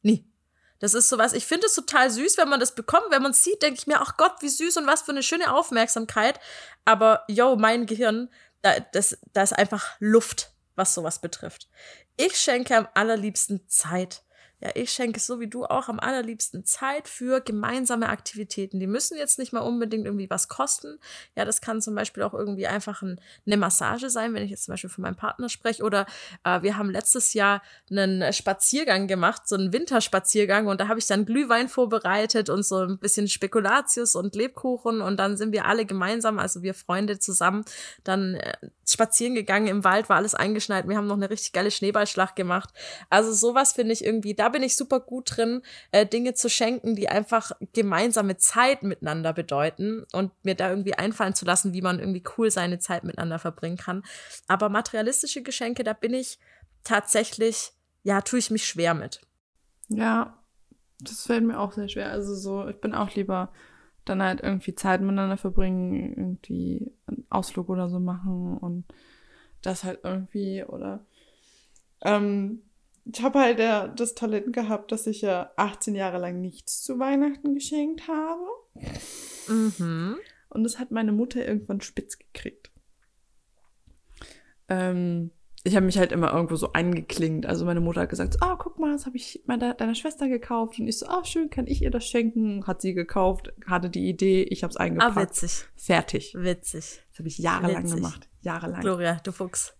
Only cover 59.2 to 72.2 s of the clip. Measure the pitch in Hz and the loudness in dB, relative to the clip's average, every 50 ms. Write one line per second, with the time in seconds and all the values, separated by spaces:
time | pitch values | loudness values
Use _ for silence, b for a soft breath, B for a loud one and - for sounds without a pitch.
59.2 | _ _ _ _ _ _ _ _ _ _ _ _ - _ 220 214 226 226 226 226 | _ _ _ _ _ _ _ _ _ _ _ _ -8 _ -2 0 2 2 2 2
60.2 | 240 - - _ _ _ _ _ _ _ _ _ _ _ _ - 139 - 220 - | 0 -2 -8 _ _ _ _ _ _ _ _ _ _ _ _ -18 -16 -14 -12 -10
61.2 | - - 233 233 226 226 220 208 202 196 - 220 202 196 - - 202 202 - 202 | -2 0 2 2 2 2 0 -2 -6 -6 -6 -8 -8 -6 -6 -6 -6 -6 -6 -6
62.2 | 202 202 202 190 196 196 196 196 196 - 208 - - 214 208 214 214 196 - 202 | -6 -6 -6 -6 -6 -6 -6 -6 -6 -8 -8 -6 -6 -4 -2 -2 -4 -2 -2 -4
63.2 | 190 196 190 185 185 - b b b b b b b b b b _ - 196 190 | -2 -2 -2 -4 -4 -6 b b b b b b b b b b _ -4 -2 0
64.2 | 196 185 185 185 - 196 196 185 - - 180 - - 196 185 185 196 196 196 196 | 0 0 0 -2 -2 -2 -2 -2 -4 -6 -8 -2 0 2 2 2 2 0 0 0
65.2 | 196 190 196 196 - 190 180 - 190 185 185 185 180 180 - - 190 - - - | 0 0 -2 -2 -4 2 4 4 4 4 0 -2 -2 -2 -2 -4 -4 -6 -6 -6
66.2 | 190 180 185 - - - 180 180 180 180 180 - - - _ _ _ - - - | -6 -6 -6 -8 -8 -8 -6 -6 -4 -4 -6 -6 -8 -10 _ _ _ -10 -10 -10
67.2 | - _ - 196 185 - - 185 175 180 185 185 180 175 180 180 180 180 180 180 | -8 _ -4 -4 -4 -4 -6 -8 -6 -4 -4 -4 -4 -4 -4 -4 -4 -4 -4 -4
68.2 | 185 190 185 180 180 180 180 - 185 175 175 180 175 b b b b b b b | -4 -4 -4 -4 -4 -6 -6 -6 -6 -6 -6 -8 -8 b b b b b b b
69.2 | b b b b b b b b - 185 185 - - 185 - - - 180 185 190 | b b b b b b b b -8 -8 -8 -6 -8 -10 -10 -8 -8 -6 -6 -6
70.2 | 185 - - 202 202 190 190 190 - - - 190 190 196 196 208 b b b b | -6 -6 -6 -6 -6 -4 -6 -8 -10 -10 -12 -10 -10 -10 -10 -12 b b b b
71.2 | b b b b b b b b b b b b b _ _ _ - 202 208 208 | b b b b b b b b b b b b b _ _ _ 0 2 2 2